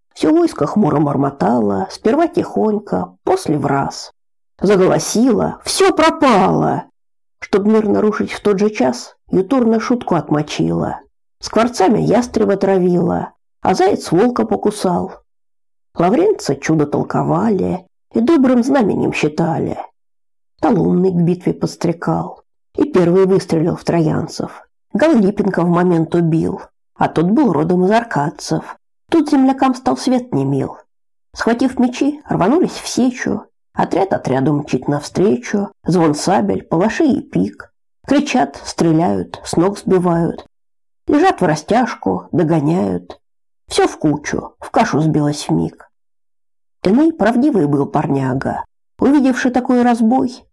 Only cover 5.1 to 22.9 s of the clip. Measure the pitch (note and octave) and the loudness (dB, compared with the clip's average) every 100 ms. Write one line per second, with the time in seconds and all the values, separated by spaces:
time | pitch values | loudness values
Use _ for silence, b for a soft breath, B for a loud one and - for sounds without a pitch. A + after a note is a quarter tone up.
5.1 | G3+ B3+ G3 E3 - - - F#4+ F4+ D#4+ | 0 2 2 -2 -6 -8 2 2 4 2
6.1 | D#4+ C#4 G3+ F#3 D#3 D3 C#3+ - _ _ | 2 2 4 2 2 0 -4 -8 _ _
7.1 | _ _ _ - G3+ G3+ A3 G#3+ G3+ G#3+ | _ _ _ -4 -2 2 2 2 0 0
8.1 | G3+ G3+ - G#3 G3 G#3+ G#3+ B3+ A#3+ - | 0 -6 -4 -2 2 0 0 -2 -4 -10
9.1 | _ - F3+ F#3+ C4+ A3+ A3 - B3 - | _ -4 -2 0 0 2 0 0 -4 0
10.1 | E3+ - D3+ D3+ - D#3+ E3+ D#3+ - - | -4 0 -2 -2 -4 -2 -2 -4 -8 -14
11.1 | _ _ _ - G#3+ A#3+ B3 F#4 F#3+ D3+ | _ _ _ -4 0 0 2 2 2 2
12.1 | G3+ A#3+ A3+ G3+ G3 G3 F#3+ F3+ F3 F3 | 0 0 0 0 0 2 2 2 2 0
13.1 | F3 - _ _ _ - F#3+ F#4+ B3 - | -2 -6 _ _ _ -2 2 2 0 0
14.1 | E3 A#3+ B3 A3 G3+ G#3 G3+ F#3+ F3+ E3+ | 2 2 0 -2 0 -2 -2 -2 -2 -4
15.1 | - _ _ _ _ _ _ _ - E3+ | -12 _ _ _ _ _ _ _ -2 0
16.1 | C4 G4+ G4 - C#3 - D#3+ D3 D3+ - | 2 2 0 -2 -4 0 0 0 -2 -4
17.1 | C#3+ C#3+ D#3 A3 G3 F#3 F3+ - _ _ | -4 0 0 0 0 -2 -4 -8 _ _
18.1 | A#3 A#3+ E4 B3+ B3 A#3+ C4+ G3 - B2+ | -2 2 4 4 4 2 2 2 0 -2
19.1 | - D3+ D3+ E3+ D#3 - - - _ _ | -2 -2 0 -2 -2 -4 -6 -12 _ _
20.1 | _ _ _ _ - D#4 G3+ E3 F3+ F#3 | _ _ _ _ -4 0 2 2 2 2
21.1 | F3 E3+ F3+ - - D#3+ - E3+ E3 - | 2 0 0 -2 -2 -6 -4 -4 -4 -2
22.1 | E3 E3 - _ _ _ - D4 | -4 -4 -12 _ _ _ -2 0